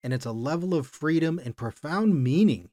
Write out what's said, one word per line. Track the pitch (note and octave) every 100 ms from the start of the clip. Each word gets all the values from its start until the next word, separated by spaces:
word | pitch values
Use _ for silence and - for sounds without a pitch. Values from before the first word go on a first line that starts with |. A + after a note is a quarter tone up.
and | B2+
it's | B2+ C3
a |
level | A2+ B2+ E3+ F3+
of | E3+ C3
freedom | - D3+ E3 D#3+ E3+
and | B2 -
profound | A#2 - D3 F3+ A3 E3+
meaning. | B2 D3+ G#3+ G#2 F2